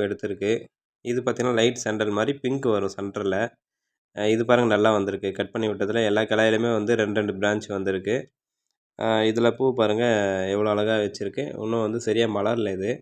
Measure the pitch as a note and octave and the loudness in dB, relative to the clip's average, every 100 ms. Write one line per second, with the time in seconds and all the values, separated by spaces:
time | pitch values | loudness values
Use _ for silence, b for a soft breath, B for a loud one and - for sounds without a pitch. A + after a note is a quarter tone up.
0 | G2+ G2+ G#2+ G2 G2+ A#2 - _ _ _ | -2 -4 -8 -4 -2 -2 -6 _ _ _
1 | A#2+ B2 B2 A#2 B2 A#2 A#2 B2 A2 G#2+ | -6 -2 -2 -2 0 2 2 0 -4 -2
2 | G#2+ G#2 A2+ C#3 B2+ C3+ B2+ G#2 F#2+ - | -2 0 -2 -2 -4 -2 0 0 -2 -4
3 | G2+ G2+ G2 F#2+ A#2 - _ _ _ _ | -8 -4 -2 0 -2 -6 _ _ _ _
4 | _ G#2 G#2 A2+ A#2 A#2+ A#2+ G#2 A2 G#2 | _ -4 0 2 4 4 6 4 4 4
5 | G2 G2 G2 F#2+ F#2+ A#2 A2+ G2+ G2+ A2+ | 0 -2 -4 -4 -6 -2 -2 -2 -2 0
6 | A2 G#2 A2 A2 A2+ A2 A#2 A2 G#2 A2+ | 2 2 2 4 4 4 2 0 0 0
7 | G#2 G#2 G#2 F#2+ G#2 G#2+ G#2+ G2+ F#2+ F#2+ | 0 0 -2 0 0 -2 -4 -4 -2 -2
8 | G2 B2+ - _ _ _ _ _ _ - | -2 -4 -4 _ _ _ _ _ _ -6
9 | A2+ A2 A2 A2+ A#2 A2+ C3 B2 G#2+ G#2+ | 0 2 2 2 2 2 0 2 2 2
10 | A#2+ G#2+ G2 F#2+ F#2+ G2+ G#2+ G#2 G#2+ A2 | 2 2 2 0 0 0 0 0 0 0
11 | G#2 G#2 G2+ A2 C#3+ A2+ A2 A2+ A2 A#2 | -2 -4 -8 -6 -8 -8 -4 -2 -2 -2
12 | A2+ G#2+ A#2 G#2 G#2 A#2 G#2 F#2+ G2+ C3 | -2 0 0 0 0 0 -2 -4 -4 -6